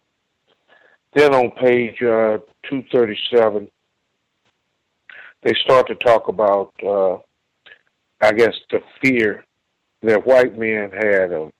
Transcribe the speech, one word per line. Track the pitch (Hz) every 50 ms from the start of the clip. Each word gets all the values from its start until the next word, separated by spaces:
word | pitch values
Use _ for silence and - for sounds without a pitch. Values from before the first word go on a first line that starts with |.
| _ _ _ _ _ _ _ _ _ _ _ _ _ _ _ _ _ _ _ _ _ _ -
Then | 143 147 143 135
on | 127 123 113
page, | - - 127 127 123 123 120 110 104 -
uh, | 123 120 113 110 110 110 107 107 - _ _ _ - -
two | 143 131 117 -
thirty-seven, | - 127 117 107 104 - - - 123 120 110 110 104 104 101 - _ _ _ _ _ _ _ _ _ _ _ _ _ _ _ _ _ _ _ _ _ _ _ _ _ _ _ - - - - - - _
they | - 117 113
start | - - - 135 127 123 -
to | 110
talk | - - 123 113 113 - -
about, | 95 101 107 101 101 101 98 - _ - -
uh, | 98 101 98 95 92 90 - - _ _ _ _ _ _ _ _ - - _ _ _ _ _ _ _ _ -
I | 107 110
guess, | 107 113 117 107 95 - - -
the | 120 101 - - - -
fear | 120 131 127 120 110 104 98 - - _ _ _ _ _ _ _ _ _ _ _
that | 110 110 107 98 110
white | 120 131 127 127 120 104
men | 113 113 110 110 107 101 98
had | 95 98 110 107 101 95 92 87
of | 87 78 78 76 -